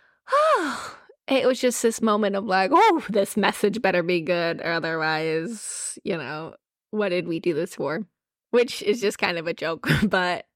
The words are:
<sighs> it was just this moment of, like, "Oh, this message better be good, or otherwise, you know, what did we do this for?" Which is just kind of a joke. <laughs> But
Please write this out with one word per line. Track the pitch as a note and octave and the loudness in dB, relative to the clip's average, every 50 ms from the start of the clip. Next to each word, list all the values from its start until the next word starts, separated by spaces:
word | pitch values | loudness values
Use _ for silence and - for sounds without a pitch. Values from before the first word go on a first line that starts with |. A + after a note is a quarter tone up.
| _ _ _ _ _ - | _ _ _ _ _ 0
<sighs> | B4+ C#5+ D5+ D#5+ D5+ A4+ E4 C#4 A#3+ - - - - - - - - _ _ | 2 4 4 4 4 2 2 -2 -4 -6 -10 -12 -14 -18 -20 -20 -20 _ _
it | - C#4 B3+ - | 0 0 2 4
was | B3+ C4 - | 2 2 2
just | - B3 A#3 - - | 2 0 2 2 0
this | A3+ A3+ - | 0 0 2
moment | G#3+ A3 G#3 G#3 G#3+ G3 G3 | 2 2 2 2 2 0 0
of, | G3 G3 | -2 -2
like, | - F#3 F#3+ F#3+ F#3 - | 0 2 2 4 4 6
"Oh, | F4 A4 A4+ F4+ D4+ G3 - | 6 6 6 4 2 0 -2
this | F#3+ G#3 G3 - - | 0 0 0 0 0
message | G#3+ F#3+ G3 - - - G#3 F#3 A3+ - | 0 0 0 0 2 0 0 0 0 0
better | F#3+ F3+ F3+ E3+ | 2 2 2 2
be | F3 F3+ E3+ | 2 0 0
good, | D#3+ E3 F3 E3+ E3+ E3+ E3 D#3+ | 0 0 0 0 0 -2 -2 -2
or | - E3 E3+ | -4 -2 -2
otherwise, | E3+ E3 E3 E3 D#3+ D#3 D#3+ D#3+ D#3 D#3+ D#3+ D#3 D#3+ D#3+ G#3 A#3 G#3 - - - - - - - - - | -2 -2 -2 -2 -2 0 0 0 0 0 -2 -2 -2 -4 -6 -8 -10 -10 -10 -10 -8 -10 -10 -10 -8 -6
you | - E3 | -6 -4
know, | E3 C#3 B2 D3+ D#3 D#3+ - - - _ _ _ _ _ _ | -4 -6 -8 -8 -10 -10 -12 -14 -18 _ _ _ _ _ _
what | - G#3+ G#3 G3 | -4 -2 0 0
did | F3 F3+ E3 | 0 0 0
we | E3+ E3 E3 | -2 -4 -2
do | - - D#3+ | 0 0 0
this | C#3+ F3 C#4 - | 0 -2 -4 -4
for?" | - D3+ C#3 D3+ E3 A3 - _ _ _ _ _ _ _ _ | -6 -4 -4 -4 -4 -6 -8 _ _ _ _ _ _ _ _
Which | - A#3+ A#3+ C4 - - - | 2 2 2 2 -2 -2 -2
is | G3 G#3 A#3 | -2 0 0
just | G3 G3+ G3 - | 0 -2 -2 -2
kind | G#3 F#3+ F3 E3+ | -2 -2 -2 -4
of | D#3+ | -4
a | E3+ E3 | -6 -6
joke. | - C#3+ D#3 E3 - - - D#3 | -4 -4 -4 -4 -2 0 0 2
<laughs> | C#3+ G#3 G3+ | 2 2 2
But | G3+ F#3+ F3+ F3+ F3 - - _ _ | 2 2 2 0 -2 -4 -6 _ _